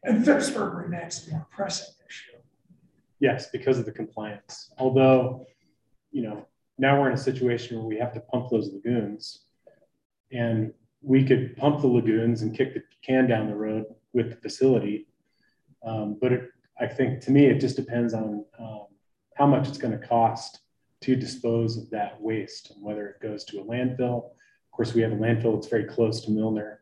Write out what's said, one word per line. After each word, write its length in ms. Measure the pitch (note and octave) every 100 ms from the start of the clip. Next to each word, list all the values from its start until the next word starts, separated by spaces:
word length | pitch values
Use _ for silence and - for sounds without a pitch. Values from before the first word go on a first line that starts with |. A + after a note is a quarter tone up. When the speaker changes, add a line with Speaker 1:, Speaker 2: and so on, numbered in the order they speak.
Speaker 1:
And 200 | - A3+
Phipsburg 500 | C4+ C#4+ - A3+ E2+
remains 540 | - - E2+ - - -
a 40 |
more 160 | D#3 -
pressing 440 | - G3+ - - _ _
issue. 300 | - - - _ _ _ _ _ _ _ _
Speaker 2:
Yes, 300 | C3+ A#2 -
because 280 | - - A#2+
of 60 |
the 80 | A2
compliance. 800 | - A2 - G#2+ G2+ _ - - -
Although, 680 | C3 C3 C3 C3 C3 - - _ _ _ _ _ _
you 120 | C#4+
know, 240 | A2+ G#2 - _ _ _
now 200 | C3+ C#3
we're 80 | C3+
in 60 |
a 40 | B2
situation 580 | - C3 B2 A#2 - A#2
where 100 | A2+
we 120 | G#2+
have 140 | A#2+
to 60 | A#2
pump 280 | - B2+ A#2+
those 220 | A#2 G2
lagoons, 720 | - A#2 A#2+ G2+ G#2+ - - _ _ _ _ _ _ _ _ _
and 400 | B2 A#2 A2+ A2 - _ _
we 200 | C#3+ C3
could 320 | C3 B2 - -
pump 240 | C#3+ C#3+
the 40 | C3+
lagoons 560 | A#2+ A2 A2 A2+ A2+
and 140 | A2 -
kick 160 | C3
the 80 | - - _
can 240 | - C3 B2+
down 180 | A2+ G#2+
the 80 |
road 300 | G#2 G#2+ A2 A2 - _
with 160 | B2 A2+
the 60 | -
facility. 680 | - - C3 A#2+ G2+ G#2 - _ _ _ _ _ _ _
Um, 320 | A2+ A2 G#2 G#2
but 120 | B2+
it, 180 | B2 - _ _ -
I 60 | A#2+
think, 340 | - C3 C3
to 60 | -
me, 160 | C#3 C#3
it 140 | A#2
just 160 | C3 -
depends 380 | - A#2+ A#2
on, 300 | A2+ A2 G#2 G#2 -
um, 280 | A2+ G#2+ G#2 _ _ _ _ -
how 100 | C#3+
much 220 | B2+ -
it's 100 | -
gonna 200 | B2 G#2+
cost 640 | - A#2 A#2 - - - _ _ _ _
to 120 | -
dispose 640 | C3 - - A#2 A#2 A2+ A2+
of 140 | A2+
that 300 | G#2+ G#2 -
waste 500 | G#2+ A2 - - -
and 120 | G2+
whether 280 | G2+ G#2+ G2+
it 100 | -
goes 240 | A2 G#2
to 160 | - G#2
a 40 |
landfill. 600 | G2+ A#2+ B2+ B2+ B2 A#2+
Of 460 | - _ _ _ _
course, 220 | - A2+
we 80 | A#2
have 100 | A2+
a 40 | G#2+
landfill 380 | A2+ A2+ A#2
that's 140 | G#2+ -
very 160 | A2+
close 400 | G#2 - A2 A2
to 60 | -
Milner 520 | G#2+ G#2+ A2 G#2 -